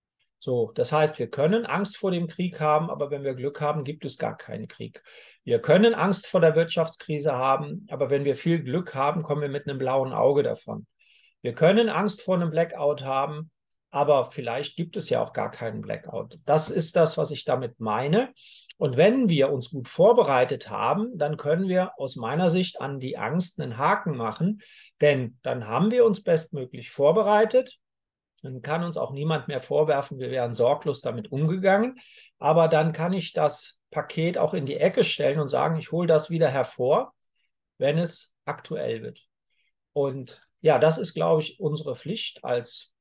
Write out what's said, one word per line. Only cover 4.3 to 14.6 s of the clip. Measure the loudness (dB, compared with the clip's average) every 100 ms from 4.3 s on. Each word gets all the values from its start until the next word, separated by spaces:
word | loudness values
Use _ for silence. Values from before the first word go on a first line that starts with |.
| -8
keinen | -12 -12 -12
Krieg. | -14 -14 -16 -20 -20 -20 _
Wir | -2 0
können | 4 6 6 4
Angst | 0 -2 -2
vor | 4
der | 4 4
Wirtschaftskrise | 0 -2 -4 -6 -8 -4 -2
haben, | 0 2 0 -2 -12 -10
aber | -4 0
wenn | 0 0
wir | -2
viel | 0 0
Glück | -2 -6 -4
haben, | -2 0 0
kommen | -2 -4
wir | -4
mit | -6 -8
einem | -4
blauen | -2 0 0
Auge | 2 4 4
davon. | 0 -4 -10 -12 -14 _ _ _ _ _
Wir | -10
können | 2 4 4 2
Angst | 0 -2 -4
vor | -2 -2
einem | 0
Blackout | -2 -2 -2 -2 -2
haben, | -2 -2 -2 -6 -14 _ _ _ _
aber | 0 4 4 2
vielleicht | -6 -6 -6